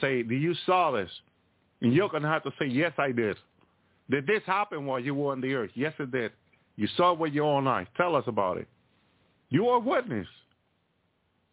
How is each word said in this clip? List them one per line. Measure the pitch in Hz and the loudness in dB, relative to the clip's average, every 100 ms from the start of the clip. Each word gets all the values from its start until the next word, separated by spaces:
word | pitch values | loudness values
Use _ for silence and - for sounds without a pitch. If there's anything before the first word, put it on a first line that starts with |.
say, | 139 127 | 0 0
"Do | 117 | 0
you | 131 160 165 | 0 0 -2
saw | - 185 165 | 2 2 2
this?" | 120 90 - _ _ _ _ _ - | 0 -4 -10 _ _ _ _ _ -2
And | 117 | 2
you're | 135 202 | 4 2
gonna | 156 151 | 0 0
have | 156 | -2
to | 143 - | -2 -4
say, | 151 | -2
"Yes, | 123 165 156 | 0 0 0
I | 143 | 0
did." | 120 107 90 _ _ _ _ _ _ - | 0 0 -2 _ _ _ _ _ _ -2
"Did | 139 139 | -2 0
this | 208 | 0
happen | 180 190 208 156 139 | 0 -2 -2 -4 -4
while | 127 | -4
you | 131 | -2
were | 139 143 | -2 -2
on | 135 | -2
the | 131 | -2
earth?" | 135 107 | -2 -4
"Yes, | - 151 156 | -4 -6 -4
it | 139 | -6
did." | 127 110 - _ _ _ - | -4 -4 -8 _ _ _ -6
"You | 104 - | -2 4
saw | 180 | 4
it | 165 | 4
with | 160 | 0
your | 147 | 0
own | 151 139 135 | 2 2 2
eyes. | 110 90 - | 0 -2 -2
Tell | 180 147 | 2 0
us | 120 | 0
about | 107 95 85 | 0 0 -2
it." | 80 _ _ _ _ _ _ _ - | -8 _ _ _ _ _ _ _ -2
You | 160 240 | 0 2
are | 247 | 2
a | |
witness. | 220 339 247 113 87 - _ _ _ _ _ _ _ _ _ _ _ | 2 -2 -2 -6 -8 -14 _ _ _ _ _ _ _ _ _ _ _